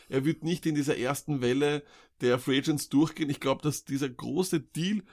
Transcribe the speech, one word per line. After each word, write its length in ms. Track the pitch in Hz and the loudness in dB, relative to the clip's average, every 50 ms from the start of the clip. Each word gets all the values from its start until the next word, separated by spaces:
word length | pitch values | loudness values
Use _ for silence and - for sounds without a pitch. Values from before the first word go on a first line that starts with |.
| - - | -10 -4
er 160 | 127 135 135 | -2 0 0
wird 200 | 160 156 - 156 | 0 -2 -2 -2
nicht 220 | 160 180 - - | -2 -2 0 0
in 80 | 160 151 | 0 0
dieser 220 | 147 135 135 - | 0 0 0 0
ersten 460 | - 120 131 143 - - 156 147 131 | 0 0 -2 -4 -4 -4 -4 -2 0
Welle 400 | 123 120 127 139 147 147 147 143 143 - - - - _ _ _ | 2 2 2 2 2 2 0 -2 -6 -12 -20 -20 -20 _ _ _
der 180 | 127 123 120 120 | 2 2 2 2
Free 200 | - 143 131 139 | 2 2 2 2
Agents 300 | 139 160 151 135 - - | 2 0 -2 -2 -2 2
durchgehen. 400 | - 139 160 160 - - 160 143 | 4 4 4 4 2 -4 -4 -4
Ich 80 | 135 - | -4 -2
glaub, 200 | - 135 135 - | 0 0 0 0
dass 220 | - 151 135 - - | 0 -2 -4 -4 -6
dieser 240 | - 139 135 143 131 | -6 -4 -4 -2 -4
große 520 | 123 - - 120 139 175 185 185 180 151 | -6 -8 -8 -4 -2 -2 0 0 0 -2
Deal 420 | - - - 151 170 190 214 208 - - | -2 -4 -6 -4 -2 -2 -2 -4 -4 -10